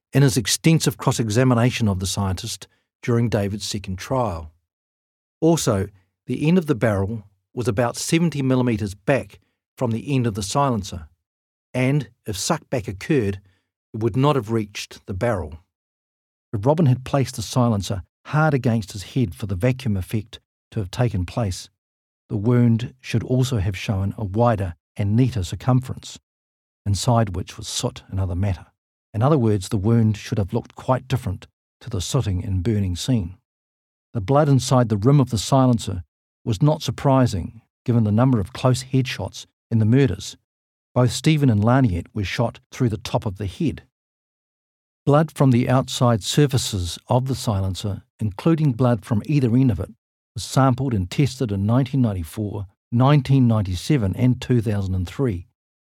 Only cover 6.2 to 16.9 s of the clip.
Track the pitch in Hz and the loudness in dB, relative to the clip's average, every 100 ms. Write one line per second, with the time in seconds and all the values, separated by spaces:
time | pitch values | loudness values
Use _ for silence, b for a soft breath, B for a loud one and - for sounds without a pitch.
6.2 | - 127 151 185 151 117 117 98 98 113 | -8 -2 2 2 2 0 0 0 -2 -6
7.2 | - _ _ 127 117 104 120 - - 165 | -12 _ _ -6 -2 0 -2 -2 -2 0
8.2 | 175 143 131 127 123 107 101 - - 131 | 0 0 0 2 2 0 -4 -4 0 0
9.2 | 101 - _ _ _ - 127 113 - 135 | -2 -16 _ _ _ -6 -4 -4 -2 -2
10.2 | 117 101 98 143 139 113 92 87 78 _ | 0 -2 -4 0 0 0 -4 -10 -14 _
11.2 | _ _ _ _ _ 127 127 147 117 _ | _ _ _ _ _ -2 0 0 -4 _
12.2 | - 104 - 170 - 131 104 95 - 147 | -10 -6 -4 -4 -4 -6 -6 -8 -2 0
13.2 | 101 98 _ _ _ _ _ 113 113 101 | 0 -4 _ _ _ _ _ -4 -2 2
14.2 | 143 143 107 113 104 101 - - - 92 | 2 2 0 -2 -4 -10 -14 -14 -12 -4
15.2 | 117 101 78 76 _ _ _ _ _ _ | -2 -2 -6 -12 _ _ _ _ _ _
16.2 | _ _ _ 104 113 156 147 | _ _ _ -2 0 2 4